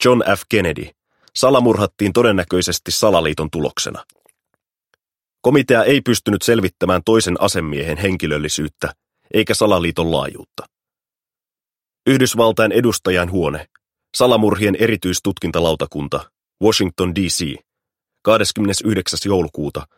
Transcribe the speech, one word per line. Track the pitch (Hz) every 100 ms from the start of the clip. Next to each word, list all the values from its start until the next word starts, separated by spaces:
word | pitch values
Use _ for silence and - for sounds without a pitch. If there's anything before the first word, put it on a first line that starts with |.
| 123
John | 123 - 101
F | -
Kennedy | 110 92 78 - _ _ _ _ -
salamurhattiin | 131 131 120 101 101 - 104
todennäköisesti | 92 120 98 85 90 90 107 -
salaliiton | - 110 90 80 76 78
tuloksena. | 82 69 - - - - _ _ _ _ _ _ _ _ _ _ _ _ _
Komitea | 120 143 123 120
ei | 107 139
pystynyt | 120 113 - 101
selvittämään | - 113 92 - 87 90
toisen | 87 113 104 87
asemiehen | 101 95 78 71 78 76
henkilöllisyyttä | 98 92 82 73 76 - 78 - 73 - _ _ _
eikä | 107 110
salaliiton | 107 107 92 85 82 82
laajuutta. | 80 69 - - - - _ _ _ _ _ _ _ _ _ _ _ _ _ -
Yhdysvaltain | 135 127 110 113 110 110
edustajainhuone, | 98 123 - - 90 87 92 78 73 - _ _ _ _ -
salamurhien | 123 117 107 92 104 98
erityistutkinta-lautakunta, | 110 107 92 90 - 95 90 85 82 76 71 73 71 71 - _ _ -
Washington | 104 107 98 - 90 87
D |
C, | 92 - 82 - _ _ _ _ _ _
kahdeskymmenesyhdeksäs | - 110 101 - 101 98 104 98 - - 101
joulukuuta | 95 80 - 71 - -